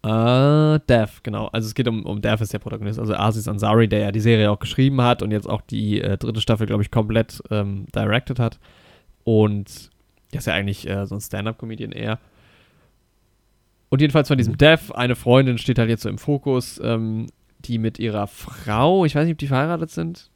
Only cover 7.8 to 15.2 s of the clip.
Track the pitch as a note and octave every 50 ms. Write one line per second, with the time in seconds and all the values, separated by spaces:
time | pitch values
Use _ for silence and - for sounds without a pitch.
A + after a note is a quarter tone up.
7.8 | - - - G#2+ G#2+ G#2 G#2+ B2 - - B2+ B2 A#2+ A2+ - _ _ - _ _
8.8 | _ _ - _ _ _ _ _ _ A#2 A2+ G#2+ G#2+ G#2+ G#2 G2+ G2 - - -
9.8 | - _ _ _ _ _ _ _ _ _ - - - A2 D#2+ F#2 G2 G2+ G2 -
10.8 | - - G2 G2 G2+ F#2+ G2 G2+ - - - G2 G2+ A2+ A2+ _ - A2+ A2 G#2+
11.8 | A2 G#2+ - - A2+ A2 A2 - _ _ _ _ _ _ _ _ _ _ _ _
12.8 | _ _ _ _ _ _ _ _ _ _ _ _ _ _ _ _ _ _ _ _
13.8 | _ _ C3 C3+ D3+ D3 C#3 D#3 C3+ - D3+ C3 A#2 G2+ G#2 - C#3+ D3+ D#3+ D#3+
14.8 | - - - - B2 B2 B2 -